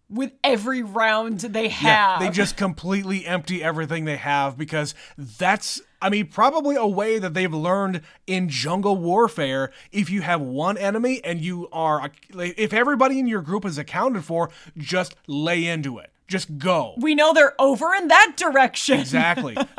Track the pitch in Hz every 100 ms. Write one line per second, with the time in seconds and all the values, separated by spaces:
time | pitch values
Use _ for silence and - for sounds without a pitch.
0 | - 220 262 - 277 220 226 254 214 214
1 | 220 220 226 196 226 220 220 - 220 214
2 | 196 175 185 180 196 - 196 151 175 196
3 | 190 190 165 180 165 180 160 160 156 165
4 | 156 143 143 143 139 127 151 156 147 -
5 | - - 127 110 180 208 - - - -
6 | 190 208 160 - 254 311 285 277 214 190
7 | 220 220 185 175 185 156 170 196 196 175
8 | - - - 185 175 127 147 190 202 190
9 | 170 196 226 165 135 135 135 - - 202
10 | 170 196 160 165 131 135 175 202 196 220
11 | 247 262 170 170 175 175 175 160 156 151
12 | 139 - _ 185 175 196 214 220 254 262
13 | 269 269 247 208 147 202 196 147 147 175
14 | 247 208 160 165 160 - - 165 135 185
15 | 180 - - 143 165 175 170 160 139 110
16 | - _ - 185 - 143 180 170 113 240
17 | 302 294 311 320 285 - 277 233 330 381
18 | 320 349 415 - 339 269 254 - - 262
19 | 131 247 - 254 - 262 -